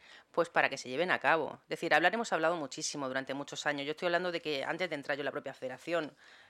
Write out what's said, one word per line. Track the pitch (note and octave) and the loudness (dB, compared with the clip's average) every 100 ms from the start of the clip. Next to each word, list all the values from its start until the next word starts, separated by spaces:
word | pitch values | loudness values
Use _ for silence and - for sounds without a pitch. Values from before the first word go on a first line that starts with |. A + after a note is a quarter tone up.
| - - _ | -20 -20 _
pues, | - - | -2 2
para | E3 C#3 | 4 2
que | C3+ | 2
se | B2 | -4
lleven | C3 F3+ | -2 2
a | B2 | 2
cabo. | C3+ D#3+ C3 - | 4 4 2 -8
Es | - | -8
decir, | D#3+ E3 | -4 4
hablar | D3+ F3 | 6 6
hemos | A3+ A3+ | 4 0
hablado | E3+ D#3+ E3+ | 2 2 0
muchísimo | C#3 - - D3+ C3+ | -4 -6 -6 -4 -4
durante | C3 C3 | -4 -4
muchos | C#3 C#3 D3 D3+ | -6 -8 -4 -2
años. | C#3+ C#3 | -2 -4
Yo | |
estoy | D3+ F3+ | -4 0
hablando | F3 F3+ | 0 0
de | E3 | -4
que | D#3 C#3 | -4 -4
antes | C3 E3+ F#3 | -4 -4 -4
de | D3 | -4
entrar | C3+ C#3+ | -4 -4
yo | |
en | C#3 | -4
la | |
propia | C#3+ C3+ | -4 -8
federación, | - C3 B2+ - E3 D3 - - - | -10 -10 -10 -4 -2 -2 -8 -20 -20